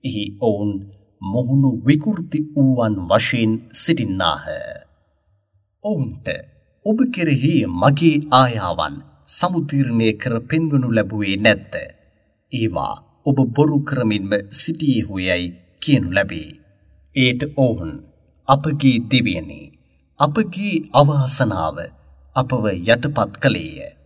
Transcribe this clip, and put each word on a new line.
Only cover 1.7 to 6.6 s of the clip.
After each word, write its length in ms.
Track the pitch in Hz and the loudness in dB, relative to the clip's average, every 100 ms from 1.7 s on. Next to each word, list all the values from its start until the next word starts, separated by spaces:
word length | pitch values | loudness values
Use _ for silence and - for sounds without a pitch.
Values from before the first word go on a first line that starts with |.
| 113 | 2
විකෘති 580 | 104 151 - 175 170 151 | 2 2 2 -4 -4 -6
වූවන් 520 | 151 147 135 127 113 101 | -4 2 2 4 0 0
වශයෙන් 480 | 87 104 117 123 110 110 - | 2 2 2 0 0 -2 -4
සිටින්නාහ. 760 | - - 165 107 95 85 76 78 73 57 - - _ _ _ _ _ _ _ _ _ | -4 0 0 -2 -2 -2 -2 -6 -10 -10 -16 -18 _ _ _ _ _ _ _ _ _
ඔවුන්ට 420 | 208 190 117 - - - - _ | -4 -2 -4 -6 -8 -8 -10 _